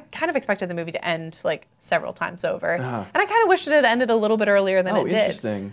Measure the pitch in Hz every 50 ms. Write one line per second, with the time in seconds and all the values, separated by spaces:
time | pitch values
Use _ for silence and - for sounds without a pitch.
0 | - - - - 320 339 302 269 - - 202 - 196 175 175 170 165 170 165 -
1 | - 175 165 165 160 160 160 - - 175 156 - - _ _ _ - - 180 160
2 | - - - - 170 175 175 175 - 165 - - - 165 170 175 - 127 123 110
3 | 95 - - 320 403 - 427 466 453 359 370 359 - 285 302 302 262 233 226 247
4 | 254 226 233 226 214 208 220 220 214 202 202 202 196 190 190 190 180 185 208 196
5 | 127 - 180 220 208 - - - - 156 107 98 - 98